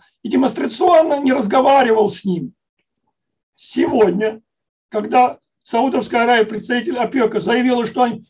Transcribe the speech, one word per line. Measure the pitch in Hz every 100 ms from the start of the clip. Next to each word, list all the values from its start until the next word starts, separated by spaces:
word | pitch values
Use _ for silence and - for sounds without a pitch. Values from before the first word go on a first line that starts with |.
| _ _
и | -
демонстрационно | 254 269 - 277 - 359 330 330 285
не | 277
разговаривал | 262 202 262 269 277 247 220 202
с | - 196
ним. | 175 - - _ _ _ _ _ _ _ _ _ _
Сегодня, | - 254 - 254 202 185 220 220 _ _ _ _ _
когда | 214 214 254 247 - _ _
Саудовская | - 233 262 254 - 247
Аравия, | 240 240 214
представитель | 220 - 240 226 247
опека, | 226 269 226 220
заявила, | 156 240 247 247 226
что | 262
они | 240 - -